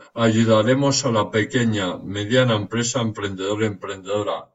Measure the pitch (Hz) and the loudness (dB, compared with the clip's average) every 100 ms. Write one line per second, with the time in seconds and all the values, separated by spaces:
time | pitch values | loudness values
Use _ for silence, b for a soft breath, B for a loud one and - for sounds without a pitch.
0 | B - 117 110 113 110 107 135 139 135 | B 0 2 4 4 4 4 2 2 0
1 | 127 110 98 110 104 127 117 104 90 80 | 0 0 0 0 0 0 0 0 -2 -6
2 | 87 101 104 127 127 107 95 113 117 135 | -8 -6 0 2 4 0 -2 -4 -2 -2
3 | 113 104 101 95 95 104 110 92 98 98 | -4 -4 -6 -4 -4 -2 -2 -4 -10 -12
4 | 92 104 98 95 - | -4 -4 -2 -6 -10